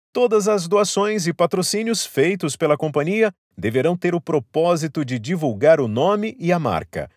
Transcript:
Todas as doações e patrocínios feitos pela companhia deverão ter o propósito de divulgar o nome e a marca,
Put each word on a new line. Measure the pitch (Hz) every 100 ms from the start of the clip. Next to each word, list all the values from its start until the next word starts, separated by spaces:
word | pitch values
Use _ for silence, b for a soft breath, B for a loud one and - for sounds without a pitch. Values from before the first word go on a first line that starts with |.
| _
Todas | - 247 220 202
as | 214 170
doações | 202 202 - 208 214 170
e |
patrocínios | - 170 190 175 202 226 226
feitos | - - 156 196 165
pela | 127 160 147
companhia | 156 147 151 208 220 - _ -
deverão | 104 120 143 175
ter | 180
o | 175
propósito | - 151 - 156 170 175 160 160
de | 139 127
divulgar | 110 180 151 101 143 160
o | 120
nome | 107 165 208 214 -
e | 170
a | 175
marca, | 139 82 80 - 73